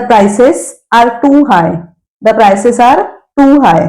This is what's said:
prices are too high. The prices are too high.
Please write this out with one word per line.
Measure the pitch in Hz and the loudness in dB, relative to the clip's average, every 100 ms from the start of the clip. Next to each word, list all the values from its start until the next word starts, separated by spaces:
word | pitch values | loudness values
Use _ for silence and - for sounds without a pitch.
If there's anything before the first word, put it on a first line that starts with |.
| 240 | 0
prices | 220 202 208 254 339 - - _ 233 | 0 0 2 0 0 -8 -18 _ 0
are | 240 233 | 0 -2
too | 285 285 285 | 0 0 2
high. | 185 165 170 - _ _ _ | 0 -2 -6 -12 _ _ _
The | 214 214 | -2 0
prices | 208 196 240 233 | 0 0 -2 0
are | 240 320 427 - _ - | 0 0 -4 -12 _ -2
too | 277 285 | 2 2
high. | 233 165 | 2 0